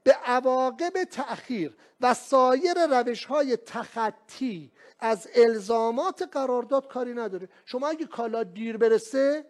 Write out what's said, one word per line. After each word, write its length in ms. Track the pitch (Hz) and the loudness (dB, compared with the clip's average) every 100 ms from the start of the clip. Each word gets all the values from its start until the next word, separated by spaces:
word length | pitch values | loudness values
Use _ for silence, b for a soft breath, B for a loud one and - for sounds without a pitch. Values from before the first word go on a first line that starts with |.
به 100 | - | 4
عواقب 920 | 605 480 254 254 254 262 240 339 381 | 4 2 0 2 2 0 -2 -4 -4
تأخیر 720 | 262 - 262 220 - 240 151 b b _ | -6 -6 -8 -8 -6 -4 -6 b b _
و 140 | 247 | 0
سایر 720 | 240 - 269 254 254 349 349 320 | 0 2 4 4 4 2 2 2
روش‌های 720 | 254 240 233 - 294 285 233 | 2 0 -4 -4 -2 0 -2
تخطی 1160 | - 226 214 226 220 202 - - 262 180 143 B B _ | -6 -10 -8 -4 -4 -6 -16 -8 -6 -6 -12 B B _
از 280 | 226 220 - | -2 -2 0
الزامات 920 | 240 233 220 190 226 226 233 359 359 370 | 4 6 4 0 0 0 0 -2 -4 -6
قرارداد 560 | 285 262 247 233 269 269 | -4 -2 -2 0 -2 -2
کاری 260 | 254 247 | -6 -6
نداره. 340 | 240 220 185 185 b | -6 -6 -8 -12 b
شما 240 | - 247 285 | -10 -6 -4
اگه 180 | 320 302 | -4 -8
کالا 360 | - 233 226 | -6 -4 -4
دیر 340 | 208 180 226 220 | -6 -6 -6 2
برسه، 680 | 226 220 220 269 277 302 | 4 4 2 0 0 0